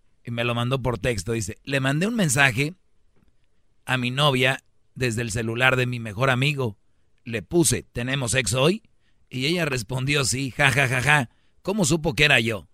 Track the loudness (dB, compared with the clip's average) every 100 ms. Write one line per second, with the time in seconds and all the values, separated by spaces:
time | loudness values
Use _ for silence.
0 | _ _ -10 -4 -2 -2 -2 -2 -2 -4
1 | -2 -4 -2 -4 -4 -10 -4 -2 0 0
2 | 0 0 0 2 2 2 -4 -6 _ _
3 | _ _ _ _ _ _ _ _ -4 -2
4 | -2 2 2 4 2 0 _ _ _ -4
5 | -2 -2 -2 -2 -4 2 2 4 0 -4
6 | -8 -2 0 2 0 0 -4 -6 _ _
7 | _ _ -8 -8 0 2 4 2 -4 -8
8 | -4 -4 -2 0 0 2 2 2 _ _
9 | _ _ _ -6 -2 -2 -2 -4 -6 -6
10 | 0 0 0 -2 -6 0 2 2 0 0
11 | 2 2 0 _ _ _ -6 -2 0 0
12 | 0 2 4 4 2 -4 -8